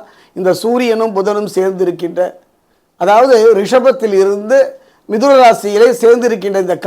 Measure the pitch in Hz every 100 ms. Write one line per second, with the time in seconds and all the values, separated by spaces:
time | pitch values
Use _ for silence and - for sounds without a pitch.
0 | - _ _ - 185 180 220 247 247 220
1 | 226 196 190 208 208 - 190 190 180 170
2 | 170 170 180 - _ _ _ _ _ -
3 | 175 214 262 240 226 202 202 254 247 -
4 | 220 196 196 202 214 269 262 - _ _
5 | - 208 277 269 247 226 202 202 240 247
6 | 226 240 240 214 196 196 180 170